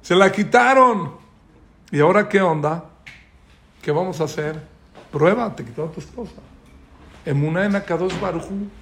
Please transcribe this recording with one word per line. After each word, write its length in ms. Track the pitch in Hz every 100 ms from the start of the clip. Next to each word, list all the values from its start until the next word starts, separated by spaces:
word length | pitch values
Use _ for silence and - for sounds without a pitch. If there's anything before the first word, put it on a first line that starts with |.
Se 140 | - 175
la 160 | 190
quitaron. 840 | 190 170 240 247 262 254 208 151 - - _ _ _ _ _ -
¿Y 80 | 143
ahora 280 | 151 202 208
qué 140 | 196
onda? 440 | 185 156 147 170 - _ - - _ _ _ _ _ _
¿Qué 100 | -
vamos 280 | 151 185 160
a 60 | 151
hacer? 340 | 151 151 156 - - _ - -
Prueba, 420 | 143 160 226 226 -
te 80 |
quitó 220 | 117 - 156
a 60 |
tu 80 | 165
esposa. 420 | - 247 220 - - - - - - - - - 165
Emuná 400 | 143 151 170 208
en 100 | 196
Akadosh 440 | 196 165 185 180
Baruj 240 | 190 165
Hu. 260 | - 196 202 -